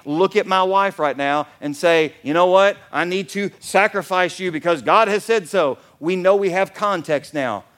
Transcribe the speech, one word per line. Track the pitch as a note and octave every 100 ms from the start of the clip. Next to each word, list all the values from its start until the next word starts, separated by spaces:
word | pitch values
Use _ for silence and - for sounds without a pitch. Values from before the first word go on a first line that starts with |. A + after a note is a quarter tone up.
look | - D3+ F#3+ G#3
at | F#3+
my | F#3+
wife | F#3 F#3+ G3 -
right | D3 C3
now | C#3 D3 C#3+ -
and | D3
say, | C#3+ F3 E3 D#3 -
"You | C3
know | D#3+
what? | F3+ F#3 G3+ G3 -
I | C#3+
need | E3+ F#3 F#3+
to | G3 G3+ -
sacrifice | - F#3+ G#3 G3+ E3+ F#3 F3+ -
you | F#3
because | D#3 E3 E3
God | A#2+ F#3 G#3+
has | G#3
said | - A3+ D#3+
so." | G3 D3+ B2 _ -
We | D#3
know | F#3 F3+ G3+
we | G3
have | F3 G3
context | - G#3 F#3+ D#3 D3 -
now. | D3+ B2+ G#2 -